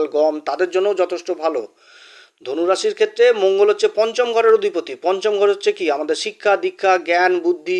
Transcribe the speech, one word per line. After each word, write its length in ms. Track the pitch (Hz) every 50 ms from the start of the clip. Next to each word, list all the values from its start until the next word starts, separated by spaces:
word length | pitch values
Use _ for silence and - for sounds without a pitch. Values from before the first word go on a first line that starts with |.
| 156
গম, 260 | 151 - 147 151 156 151 151
তাদের 300 | - 139 139 151 185 175
জন্যও 300 | 175 185 190 202 202 180
যথেষ্ট 280 | 180 175 175 170 - 185
ভালো। 320 | 175 156 156 165 156 127 107 - _ _ _ _ - - - - - - - _ _ _ -
ধনুরাশির 480 | 123 139 160 170 180 190 180 214 214 208
ক্ষেত্রে 320 | - 214 208 - - 233 247 233
মঙ্গল 340 | 214 190 190 196 196 208 208
হচ্ছে 180 | 202 208 220 208 -
পঞ্চম 320 | 208 220 226 220 240 247 240 226
ঘরের 200 | 226 226 226 220
অধিপতি। 400 | 208 196 202 170 170 156 - 131
পঞ্চম 380 | - - 175 190 190 190 214 208 196
ঘর 100 | 202 202
হচ্ছে 220 | 202 196 - 214
কি? 140 | 208 - 190 151
আমাদের 260 | 143 143 151 151 156 147 -
শিক্ষা, 300 | 214 208 - - 208 196
দীক্ষা, 360 | 175 175 190 185 - - 190 185
জ্ঞান, 360 | 180 160 165 170 175 180 185 185 175
বুদ্ধি, 400 | 165 170 180 156 151 175 180